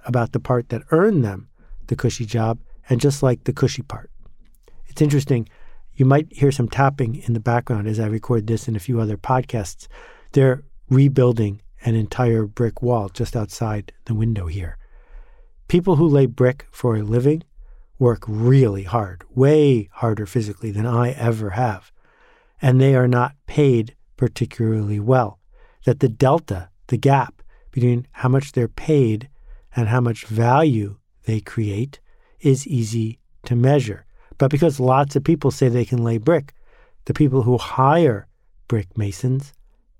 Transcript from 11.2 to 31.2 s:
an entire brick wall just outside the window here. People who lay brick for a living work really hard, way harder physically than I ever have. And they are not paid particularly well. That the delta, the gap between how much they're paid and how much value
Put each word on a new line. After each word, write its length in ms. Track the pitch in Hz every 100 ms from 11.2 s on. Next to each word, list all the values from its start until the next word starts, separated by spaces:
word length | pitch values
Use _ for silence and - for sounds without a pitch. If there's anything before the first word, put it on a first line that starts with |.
| 123 117 104 101 - -
an 120 | - 113
entire 500 | 110 - 123 113 104
brick 360 | - 117 -
wall 280 | 120 120 98
just 260 | - 117 120
outside 580 | 104 - 113 107 101 - -
the 80 |
window 340 | 107 110 107 85
here. 300 | 90 85 - - - - - - - - - -
People 280 | 175 180 156
who 120 | 165
lay 180 | 143 131
brick 400 | 113 127 127 -
for 240 | - 123 110
a 80 |
living 400 | 104 117 131 160 - - - - - -
work 260 | 123 113 -
really 560 | 107 117 135 120 98
hard, 400 | 92 117 101 90 -
way 600 | 123 135 156 147 123 104
harder 340 | - 117 107 104
physically 460 | 127 104 104 113
than 140 | 101 113
I 260 | 117 120
ever 400 | 131 117 113 107
have. 400 | 95 123 101 - _ _ _ _ _ _ _
And 180 | 139 127
they 160 | 135 131
are 120 | 127
not 280 | 123 123 - -
paid 500 | - 143 120 113 - _ -
particularly 840 | 120 - 113 - 113 110 104 104
well. 400 | 104 131 110 - _ _ - _ -
That 140 | 120
the 100 | 127
delta, 600 | 107 127 160 - 92 90 _ -
the 100 | 117
gap 440 | 135 139 120 - - - -
between 360 | - 120 120 127
how 180 | - 127
much 240 | 135 139
they're 140 | - 117
paid 640 | - - 151 123 107 123 - - - - -
and 120 | 110
how 140 | 127
much 240 | 120 110 -
value 720 | 110 117 131 160 120 101 104 _ _